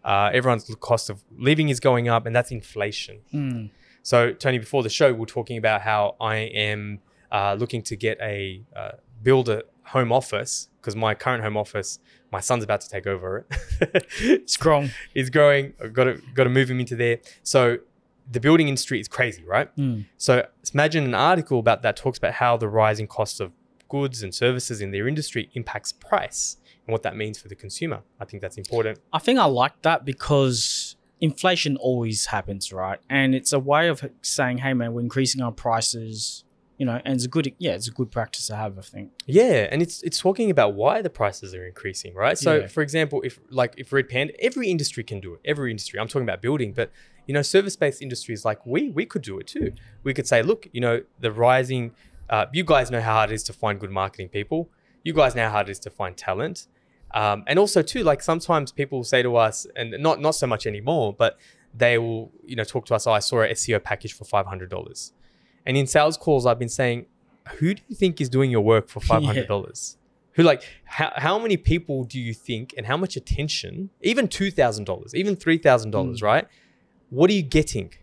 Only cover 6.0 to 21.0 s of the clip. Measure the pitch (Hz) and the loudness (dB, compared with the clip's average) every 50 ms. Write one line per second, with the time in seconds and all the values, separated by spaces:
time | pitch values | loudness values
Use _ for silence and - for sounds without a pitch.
6 | 104 101 - _ 113 110 110 110 110 113 - 107 107 107 107 104 104 104 104 101 | 2 0 -2 _ -2 -2 -2 -2 -4 -4 -2 -2 -2 -2 -2 -4 -6 -8 -10 -12
7 | _ _ _ _ _ _ - 101 101 101 101 101 120 - - 117 98 - 113 95 | _ _ _ _ _ _ -2 0 0 0 0 -2 -4 -4 -4 -8 -6 -8 -8 -4
8 | - 110 110 - - 107 104 101 98 95 92 95 113 _ _ 98 - - - - | -2 -4 -2 -2 -6 -6 -6 -6 -8 -8 -10 -14 -18 _ _ -14 -12 -12 -14 -16
9 | _ _ - 113 107 123 135 131 123 120 107 110 - _ _ _ _ - - 131 | _ _ -20 -2 4 4 4 4 4 2 -2 -2 -4 _ _ _ _ -2 0 0
10 | 123 113 120 131 127 - 110 101 117 - - - - _ _ _ - 113 104 110 | 2 4 2 0 0 0 -6 -4 -4 -4 -6 -8 -10 _ _ _ -10 -8 -4 0
11 | 113 107 107 - - 127 127 117 107 107 104 107 104 - - 104 95 - - _ | 0 0 0 0 -2 -2 -2 0 -2 -2 -2 -4 -6 -4 -6 -8 -6 -6 -12 _
12 | _ _ _ _ _ _ - 95 - - 127 120 107 101 104 101 - - - 98 | _ _ _ _ _ _ -8 -6 -2 0 0 0 0 -2 -2 -4 -4 -8 -10 -6
13 | 92 98 98 92 92 92 95 110 - _ - - - - - - - - - - | -4 -4 -4 -4 -4 -6 -8 -8 -8 _ -8 -8 -4 -4 0 0 0 2 2 -2
14 | - _ - - 214 247 349 381 - - - - - 165 151 143 143 131 - - | -2 _ -10 -4 4 4 4 4 4 -4 -4 0 4 4 4 4 2 -2 -6 -10
15 | - - - 139 131 127 123 156 147 147 143 139 135 - - - - 110 110 127 | -16 -6 -4 -4 -2 2 4 6 8 8 8 6 2 -2 -8 -12 -14 -2 2 4
16 | 127 127 120 - - 127 120 127 131 123 123 131 131 127 127 127 123 117 123 113 | 4 4 2 -2 -10 -4 2 2 4 6 6 4 4 2 0 -4 -4 -4 -2 0
17 | 120 117 117 117 _ - - _ _ - - 135 123 120 120 - - _ _ _ | 0 0 0 -2 _ -20 -20 _ _ 2 4 6 6 6 2 0 -6 _ _ _
18 | _ _ _ _ _ 131 120 123 113 147 160 165 156 143 139 123 - - 135 104 | _ _ _ _ _ -8 -6 0 6 6 6 6 6 2 0 -2 -4 -4 -4 -6
19 | - - - - 127 117 98 85 85 87 95 117 156 - _ 147 139 131 120 107 | -6 -6 -2 -2 -2 -2 -2 -10 -6 0 0 0 0 -2 _ -2 -2 -2 -2 -4
20 | 104 _ _ _ - - - 123 - - _ _ _ - - 139 147 156 156 160 | -8 _ _ _ 2 4 4 4 2 -2 _ _ _ -2 2 2 2 2 2 0